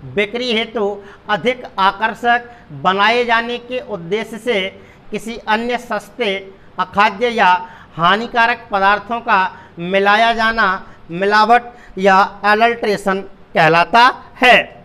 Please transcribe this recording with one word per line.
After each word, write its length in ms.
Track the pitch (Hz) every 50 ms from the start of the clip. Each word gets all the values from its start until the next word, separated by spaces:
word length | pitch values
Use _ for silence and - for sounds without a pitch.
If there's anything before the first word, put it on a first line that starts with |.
| - 131 123
बिक्री 380 | 180 208 202 208 240 254 254 233
हेतु 500 | 214 226 220 - 247 208 196 208 202 - - - - _ -
अधिक 320 | 208 208 - 233 254 247 - - - -
आकर्षक 680 | 190 190 196 196 220 226 233 - - 240 240 240 240 - - - - - 151 139 139
बनाए 420 | 180 185 196 202 214 233 240 247
जाने 340 | 233 233 226 226 233 240 240
के 220 | 240 - 254 254 - -
उद्देश्य 500 | 214 190 165 165 190 220 226 - 233 208
से 300 | - 247 233 202 185 190 - - - - - - - -
किसी 260 | - 214 - 226 233 220 - -
अन्य 300 | 214 220 233 240 247 233
सस्ते, 560 | 240 - 226 208 - - - - 240 214 190 196 196 190 - - - - - -
अखाद्य 480 | 185 180 - 196 208 226 202 190 240 240
या 220 | 233 220 208 185 180 180 180 - - - - - -
हानिकारक 720 | - 165 175 190 208 233 233 233 240 226 233 240 240 - - -
पदार्थों 480 | 196 190 196 208 208 202 - 233 233
का 180 | 233 247 220 196 185 185 - - - - - -
मिलाया 540 | 170 180 190 196 196 196 202 214 226 233 233
जाना 540 | 226 226 226 226 226 220 196 185 190 - - - - - -
मिलावट 600 | 165 170 190 196 208 214 214 208 233 240 240 240 - - - - - -
या 200 | 190 196 190 190 202 202 - - -
एडल्ट्रेशन 760 | 202 208 214 233 240 233 233 - 220 202 190 - 202 190 196 196 - - - - _ -
कहलाता 520 | 208 170 156 160 170 175 - - 233 240 262 302 - - - - - -
है। 340 | 254 233 190 143 - - - -